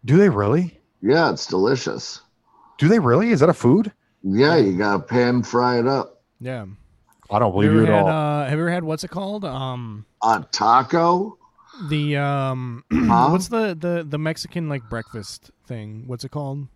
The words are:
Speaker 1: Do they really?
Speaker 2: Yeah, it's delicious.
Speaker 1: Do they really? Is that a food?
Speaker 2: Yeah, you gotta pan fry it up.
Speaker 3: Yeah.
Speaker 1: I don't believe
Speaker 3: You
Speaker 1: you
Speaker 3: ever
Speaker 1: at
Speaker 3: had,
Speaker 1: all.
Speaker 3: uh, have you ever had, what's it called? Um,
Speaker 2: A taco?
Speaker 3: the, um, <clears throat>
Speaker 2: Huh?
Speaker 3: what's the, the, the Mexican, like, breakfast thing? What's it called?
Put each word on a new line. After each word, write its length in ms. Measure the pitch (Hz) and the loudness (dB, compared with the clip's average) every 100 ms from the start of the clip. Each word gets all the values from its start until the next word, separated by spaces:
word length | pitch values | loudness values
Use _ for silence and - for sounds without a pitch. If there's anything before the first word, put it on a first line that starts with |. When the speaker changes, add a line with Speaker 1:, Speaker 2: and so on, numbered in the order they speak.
Speaker 1:
Do 120 | 117 156 | 4 4
they 120 | 202 | 6
really? 500 | 104 101 147 180 _ _ _ | 4 2 0 -2 _ _ _
Speaker 2:
Yeah, 280 | 98 151 156 | 0 2 2
it's 160 | 85 - | -2 -4
delicious. 720 | 90 101 131 - 55 - - _ _ _ _ _ - | 0 0 0 -4 -8 -12 -18 _ _ _ _ _ -2
Speaker 1:
Do 100 | 147 | 2
they 100 | 226 | 4
really? 320 | 135 127 226 | 4 2 4
Is 100 | 190 | 4
that 80 | 156 | 4
a 60 | |
food? 380 | 156 120 160 226 _ _ _ | 4 4 4 2 _ _ _
Speaker 2:
Yeah, 340 | 95 98 143 165 | -4 2 4 4
you 200 | 104 92 | 2 2
gotta 260 | 104 101 | 0 -2
pan 400 | - 120 123 123 | 0 0 2 0
fry 360 | 110 120 123 123 | 0 0 0 0
it 80 | 120 | 0
up. 360 | 135 - _ _ _ | -2 -4 _ _ _
Speaker 3:
Yeah. 260 | 123 127 98 104 _ _ _ _ _ | -10 -10 -12 -18 _ _ _ _ _
Speaker 1:
I 80 | 104 | 0
don't 140 | 113 | 0
believe 200 | 92 104 | 2 4
Speaker 3:
You 60 | 107 | 4
Speaker 1:
you 20 | |
Speaker 3:
ever 80 | 110 | 4
Speaker 1:
at 40 | 104 | 4
Speaker 3:
had, 60 | |
Speaker 1:
all. 40 | 98 | 2
Speaker 3:
uh, 360 | - 151 147 | 0 -2 -2
have 80 | 139 151 | -2 -2
you 60 | |
ever 60 | 170 | -2
had, 140 | 180 | -4
what's 200 | 156 156 | -4 -6
it 60 | 180 | -8
called? 340 | 170 196 208 | -8 -8 -8
Um, 640 | 190 131 131 123 117 104 107 _ | -8 -8 -8 -8 -10 -14 -16 _
Speaker 2:
A 240 | 110 107 - | 0 0 -2
taco? 840 | - 107 123 131 170 170 180 208 - _ _ _ 277 165 | -2 2 2 2 2 2 2 -2 -10 _ _ _ -14 -6
Speaker 3:
the, 260 | 151 147 143 | -4 -2 -2
um, 680 | 143 143 135 127 127 120 _ | -2 -2 -4 -6 -8 -12 _
<clears throat> 60 | |
Speaker 2:
Huh? 360 | - 110 117 131 | 0 2 4 4
Speaker 3:
what's 180 | 185 180 | 2 -2
the, 280 | 233 220 165 | -4 -4 -4
the, 280 | 175 175 151 | -4 -4 -4
the 100 | 147 | -4
Mexican, 500 | 156 160 - 175 160 | -4 -6 -10 -8 -6
like, 180 | 139 110 | -8 -8
breakfast 640 | 117 113 117 101 - _ _ _ | -10 -10 -14 -14 -18 _ _ _
thing? 380 | 117 107 107 127 | -14 -12 -14 -12
What's 180 | 120 | -12
it 60 | - | -10
called? 360 | 147 139 139 139 | -10 -8 -10 -12